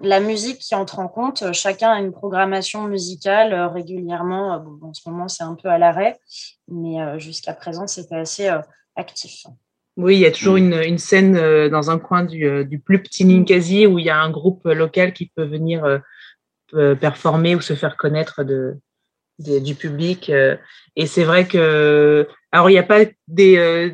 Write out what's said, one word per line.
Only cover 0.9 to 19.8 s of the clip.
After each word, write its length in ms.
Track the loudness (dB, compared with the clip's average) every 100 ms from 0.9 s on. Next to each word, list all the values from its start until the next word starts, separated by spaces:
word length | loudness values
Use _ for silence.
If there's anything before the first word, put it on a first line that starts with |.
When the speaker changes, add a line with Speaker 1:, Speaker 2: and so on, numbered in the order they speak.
| -10
Speaker 1:
en 100 | -12
compte. 460 | -6 -8 -6 -8
Chacun 360 | -6 -6 -2 0
a 80 | 0
une 120 | -4
programmation 680 | -8 -8 -2 -2 -2 -6 -10
musicale, 720 | -8 -8 -8 -8 -2 0 0
euh, 140 | 0 -4
régulièrement. 880 | -6 -12 -12 -10 -8 -6 -6 -6
Euh, 40 | -8
bon, 300 | -12 -20 -20
en 40 |
ce 140 | -18 -14
moment, 200 | -12 -12
c'est 160 | -12
un 100 | -12
peu 140 | -10 -4
à 80 | 2
l'arrêt, 400 | 2 2 -4 -6 _ -20 -20 _ _
mais, 320 | -12 -10 -8
euh, 180 | -8 -10
jusqu'à 360 | -14 -14 -14
présent, 320 | -14 -14 -12 -12
c'était 300 | -12 -12 -10
assez, 320 | -10 -6 -4
euh, 100 | -4 -8 _ _ -16
actif. 480 | -14 -14 -16 -20 -20 -20 _ _ _ -4
Speaker 2:
Oui, 180 | 2
il 60 | 4
y 60 | 4
a 40 |
toujours 240 | 2 2
Speaker 3:
Mm. 180 | 4 4
Speaker 2:
une, 100 | 2 -2
une 120 | -4
scène, 380 | 2 4 6 4
euh, 320 | 4 4 2
dans 220 | 0 -2
un 80 | -4
coin 240 | -2 -2
du, 240 | -2 -2 -2
euh, 180 | -2
du 140 | -6 -8
plus 240 | 0 0
petit 220 | 0 2
Ninkasi 600 | 4 4 4 2 2 4 4
où 120 | 4
il 60 | 0
y 40 |
a 80 | 0
un 120 | -2
groupe 340 | -2 -2 -2
local 480 | -2 0 0 0 -2
qui 180 | -2 -12
peut 100 | -8
venir, 400 | -8 -6 -6 -4
euh, 140 | -2 -4 -6 -20 -20 _ _ _ _
euh, 200 | 0 2
performer 600 | 2 -2 -2 -2 0 0 0
ou 40 |
se 140 | -2
faire 220 | -6 -6 -4
connaître 480 | -4 -4 -4 -6
de, 320 | -6 -4 -6 -10 _ _ _ _ _ _
de, 180 | -4 -4
du 160 | -4
public. 560 | -8